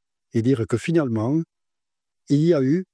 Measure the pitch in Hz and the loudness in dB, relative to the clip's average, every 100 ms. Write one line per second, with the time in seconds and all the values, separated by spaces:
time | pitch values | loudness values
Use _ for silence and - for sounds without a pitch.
0 | _ _ _ 117 113 131 110 113 - 165 | _ _ _ -2 0 0 -2 -4 -2 -2
1 | 139 113 110 160 165 _ _ _ _ _ | 0 -2 -2 -2 -4 _ _ _ _ _
2 | _ _ - 143 165 156 131 170 185 | _ _ -2 0 2 2 2 0 -4